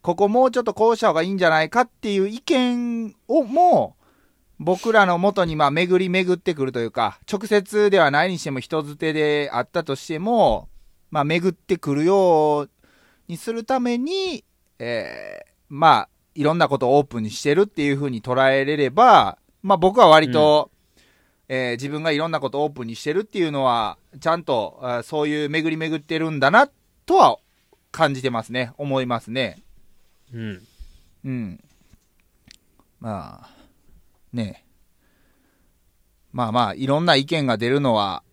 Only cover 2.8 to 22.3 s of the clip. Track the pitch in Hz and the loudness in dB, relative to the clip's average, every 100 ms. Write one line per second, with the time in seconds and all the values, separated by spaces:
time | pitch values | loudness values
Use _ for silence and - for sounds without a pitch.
2.8 | 240 233 220 _ - 294 226 294 359 214 | -6 -6 -10 _ -2 0 0 2 4 4
3.8 | 110 _ _ _ _ _ _ _ 156 180 | 0 _ _ _ _ _ _ _ -2 -2
4.8 | 233 220 190 175 196 196 170 156 143 151 | 4 4 4 2 0 0 -2 0 0 2
5.8 | 180 185 185 185 185 180 185 151 131 120 | 2 0 2 0 0 -2 -2 -4 -4 -4
6.8 | 113 123 110 - - 202 208 208 190 208 | -4 -2 -4 -4 -8 -8 0 0 0 0
7.8 | 208 190 151 143 180 175 160 131 - 160 | 4 4 4 2 0 -4 -6 -8 -6 -6
8.8 | 147 147 160 156 151 147 143 120 127 175 | -6 -6 -4 0 0 0 -2 -4 -4 -6
9.8 | 160 135 - 160 202 233 156 101 - - | -6 -8 -8 -6 -2 2 2 0 -8 -20
10.8 | - _ _ 156 147 170 180 170 - 180 | -20 _ _ -4 0 0 -2 -6 -6 -6
11.8 | 147 143 165 196 185 160 151 147 143 _ | -2 -2 2 2 4 4 2 0 -4 _
12.8 | _ _ _ _ - 170 - 226 226 269 | _ _ _ _ -16 -12 -8 -10 -4 -2
13.8 | 240 240 277 381 381 294 _ _ _ _ | -2 -4 -4 -4 -6 -8 _ _ _ _
14.8 | 117 117 76 58 50 50 - _ _ 143 | -8 -6 -8 -14 -16 -18 -20 _ _ 2
15.8 | 160 120 - _ _ 160 147 170 156 139 | 4 4 0 _ _ -2 -2 2 0 2
16.8 | 127 143 139 117 107 - 147 151 208 - | 2 2 2 -6 -8 -4 0 2 0 -2
17.8 | 143 139 143 120 127 127 135 135 135 151 | -2 -2 -4 -6 -4 0 2 2 0 0
18.8 | 131 147 247 180 101 - _ _ 190 190 | 0 4 8 8 4 -4 _ _ -2 2
19.8 | 185 226 185 156 156 156 151 151 - _ | 2 6 8 8 6 2 4 4 0 _
20.8 | _ _ _ _ _ _ - 131 127 120 | _ _ _ _ _ _ -8 -4 -4 -6
21.8 | 143 151 160 147 165 | -6 -4 -2 -2 -2